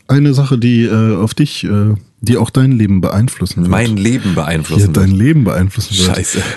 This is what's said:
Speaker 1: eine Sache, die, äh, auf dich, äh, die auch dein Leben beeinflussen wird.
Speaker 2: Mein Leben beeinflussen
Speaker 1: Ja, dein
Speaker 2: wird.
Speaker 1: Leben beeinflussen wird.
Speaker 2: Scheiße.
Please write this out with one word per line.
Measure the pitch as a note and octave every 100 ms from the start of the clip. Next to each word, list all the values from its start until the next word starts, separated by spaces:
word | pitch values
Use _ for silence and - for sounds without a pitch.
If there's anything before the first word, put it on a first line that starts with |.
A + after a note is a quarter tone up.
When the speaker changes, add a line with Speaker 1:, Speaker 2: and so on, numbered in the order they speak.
| -
Speaker 1:
eine | C#3+ D3
Sache, | C3 C3+ B2+
die, | A#2+ A#2
äh, | A#2 G#2+ A2
auf | F#2+ A2
dich, | - D3 -
äh, | F2+ G2+ G#2+ G2+ - -
die | G#2+ A#2+
auch | A2+
dein | C3 C3
Leben | B2 G#2 F#2+
beeinflussen | E2+ G2+ C3 - F2+ -
wird. | F2
Speaker 2:
Mein | F#2 A#2 G#2
Leben | G#2 B2+ G#2+
beeinflussen | E2 D2+ E2 D2+ F#2+ G2+
Speaker 1:
Ja, | D#2+
dein | F#2+
Speaker 2:
wird. | F#2+
Speaker 1:
Leben | B2+ D#3+
beeinflussen | G2 C#2+ F#2+ - - F#2
wird. | F2+ -
Speaker 2:
Scheiße. | F#2+ - -